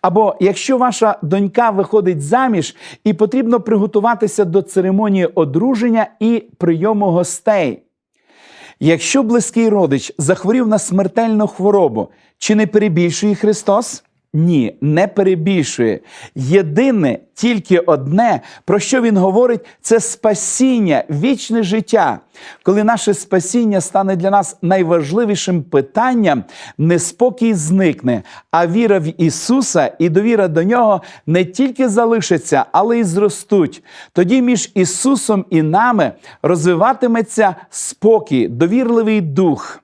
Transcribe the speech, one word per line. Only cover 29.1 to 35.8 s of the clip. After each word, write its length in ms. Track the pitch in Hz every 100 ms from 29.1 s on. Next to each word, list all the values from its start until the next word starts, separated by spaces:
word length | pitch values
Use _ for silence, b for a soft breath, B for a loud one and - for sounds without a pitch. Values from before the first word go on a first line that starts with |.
| -
Ісуса 680 | 165 - - 262 247 170 135 -
і 100 | 170
довіра 380 | 165 214 226 185
до 160 | 160
Нього 380 | 180 247 226 190 B B -
не 180 | 170 180
тільки 440 | 185 269 240 262
залишаться, 760 | 208 233 226 170 170 - 143 -
але 280 | 160 214 233
й 40 |
зростуть. 800 | 208 170 202 - - 202 156 - B B B
Тоді 280 | - 180 262
між 300 | 247 233 -
Ісусом 720 | - 175 - 262 269 - 208 180
і 120 | 160
нами 500 | 156 180